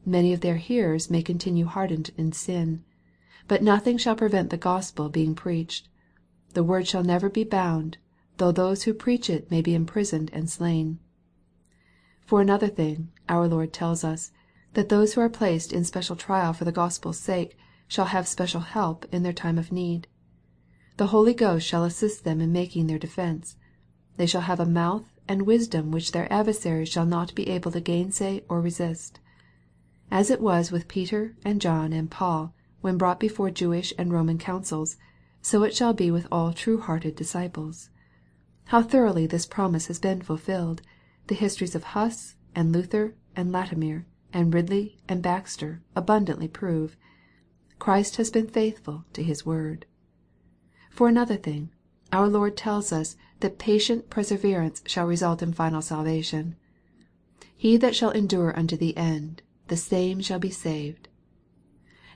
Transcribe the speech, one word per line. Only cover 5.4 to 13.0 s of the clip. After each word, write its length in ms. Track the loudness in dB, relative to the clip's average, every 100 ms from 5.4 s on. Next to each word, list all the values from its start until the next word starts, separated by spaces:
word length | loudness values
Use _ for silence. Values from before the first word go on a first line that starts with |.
| -2 -2 -4 -8 -12 _ _ _ _ _ _ 0
The 80 |
word 240 | 2 2 0
shall 160 | 0
never 260 | 2 2 2
be 140 | 0
bound, 560 | 0 0 0 0 -4 -10 _ _ _ 0
though 140 | 2
those 300 | 4 2 2
who 100 | -2
preach 360 | -2 0 0 0
it 220 | -4 0
may 100 | 0
be 140 | 2 2
imprisoned 560 | 0 -2 -2 -2 -4
and 160 | -4 -6
slain. 500 | -2 0 0 0 -6 -12 _ _ _ _ _ _ _ _ _ _ _ 0
For 140 | 4
another 300 | 4 4 2
thing, 420 | 0 -2 -2